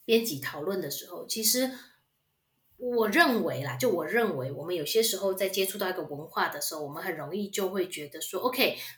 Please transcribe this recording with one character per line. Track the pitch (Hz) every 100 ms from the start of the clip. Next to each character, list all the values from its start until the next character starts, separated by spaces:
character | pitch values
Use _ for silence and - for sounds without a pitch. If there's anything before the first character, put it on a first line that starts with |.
编 | - 226
辑 | 226 135
讨 | - 151
论 | 160 196
的 | 151
时 | - -
候， | 170 165
其 | 220
实 | 220 247 262 254 - _ _ _ _ _ _ _ _ _
我 | 247 240 214
认 | 262 330 226
为 | 160 127
啦， | 123 123
就 | 254
我 | 170
认 | 156 233 220 147
为 | 127
我 | -
们 | 156
有 | 180
些 | 147 220
时 | 220 190
候 | 196
在 | 190 190
接 | 156
触 | 190 202
到 | 190
一 |
个 | 180
文 | 151 143 156
化 | - 170
的 | 151
时 | -
候， | 156
我 | 143
们 | 151
很 | 185 156
容 | 143
易 | 190 196
就 | - 190
会 | 196 180
觉 | - 147
得 | 160
说， | - 190
“OK， | 233 262 214 - -